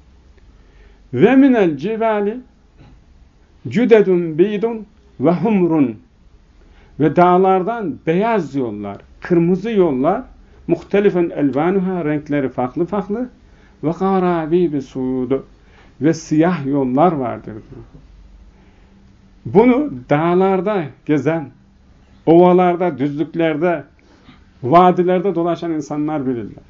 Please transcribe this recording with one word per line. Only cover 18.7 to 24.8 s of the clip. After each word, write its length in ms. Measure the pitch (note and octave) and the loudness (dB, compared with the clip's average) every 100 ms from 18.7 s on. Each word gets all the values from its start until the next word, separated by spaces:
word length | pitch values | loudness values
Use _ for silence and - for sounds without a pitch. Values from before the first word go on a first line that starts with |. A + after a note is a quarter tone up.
| _ - _ - _ _ _ - | _ -20 _ -20 _ _ _ -2
Bunu 480 | C#3+ B3 B3 D4 B2+ B2 | 4 4 4 0 -6 -4
dağlarda 760 | C#3+ E3+ F3+ F#3+ F#3+ F3+ G#3 D3 - - | -2 0 2 2 0 -2 -4 -6 -8 -4
gezen, 440 | D3 C#3 E3 C3+ - _ _ _ _ _ - - | -2 0 -4 -6 -18 _ _ _ _ _ -6 4
ovalarda, 720 | E3 F3+ F3+ F3+ F3 F3+ C3 | 6 6 6 4 0 -2 -2
düzlüklerde, 840 | D3 C#3+ D#3+ E3+ E3 D3 F3 D#3+ A#2+ _ _ _ - - _ _ | -4 -4 -6 -2 -2 0 -2 -2 -8 _ _ _ -20 -20 _ _
vadilerde 720 | A#2+ E3 | 2 4